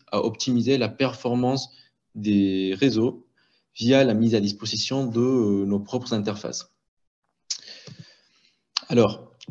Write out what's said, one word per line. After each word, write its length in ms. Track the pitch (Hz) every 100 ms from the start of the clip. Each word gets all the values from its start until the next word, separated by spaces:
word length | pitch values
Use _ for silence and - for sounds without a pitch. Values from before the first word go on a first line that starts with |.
| -
à 100 | 104
optimiser 560 | 113 107 - 120 113 135
la 140 | 110
performance 840 | - 131 117 120 123 123 131 - - _ _ _
des 600 | 110 104 101 98 95 95 95
réseaux 480 | 135 110 120 - _ _ _ _ _
via 300 | - 117 135
la 80 | 123
mise 220 | 107 117
à 60 | 113
disposition 640 | 101 101 110 110 - 135 123
de, 140 | 113
euh, 440 | 127 131 104 98
nos 160 | 98 101
propres 320 | 101 127 123
interfaces. 580 | 110 104 101 - - - _ _ _ _ _ _ _ - - - - - - - _ _ _ _ _ _ - -
Alors, 420 | 120 104 - - _ -